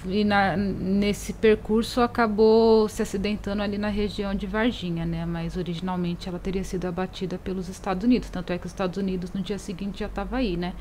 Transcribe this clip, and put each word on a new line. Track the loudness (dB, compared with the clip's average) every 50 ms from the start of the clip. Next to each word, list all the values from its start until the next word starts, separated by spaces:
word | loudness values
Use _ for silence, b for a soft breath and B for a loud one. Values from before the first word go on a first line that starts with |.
| -6
e | -2 0 2 2
na, | 4 4 4 4 4 2
nesse | 0 0 -2 -2 -2 -2 0 2 2 2 2 0 -2 -4 -8
percurso | -4 2 4 4 4 4 2 2 2 2 2 2 2 2
acabou | 2 2 4 2 2 2 4 6 6 8 8 8 8 8 8 6 6 2
se | 0 -2
acidentando | -4 -2 -2 -2 0 0 -2 -2 -4 -4 -2 -2
ali | -2 -2 -2
na | -2 -2 0
região | 0 0 0 0 -2 -4 -4 -2 -2
de | -2 -2
Varginha, | -2 0 2 2 2 0 0 -4 -4 -2 -2 -2
né? | -2 -2 -2 -2
Mas | -4 -4 -4 -4 -4 -4 -4
originalmente | -4 -4 -4 -4 -4 -2 -2 0 0 -2 -2 -4 -6 -8
ela | -6 -6
teria | -4 -4 -2 -2 -4
sido | -4 -4 -4 -4
abatida | -4 -2 -2 -4 -4 -4 -6 -6 -6 -6
pelos | -6 -6 -6 -6 -6 -6 -8
Estados | -10 -8 -4 -4 -2 0 2
Unidos, | 4 4 4 2 -2
tanto | -6 -6 -4 -4
é | -4 -4
que | -6
os | -8
Estados | -4 -4 -4 -2 -2
Unidos | -2 -2 -2 -2 -4 -4 -6
no | -6 -6
dia | -4 -4 -4 -6
seguinte | -6 -8 -8 -6 -6 -8 -6 -6
já | -6 -6
tava | -4 -6 -4 -4 -2
aí, | -2 0 0 -2
né? | -2 -4 -4 -6 B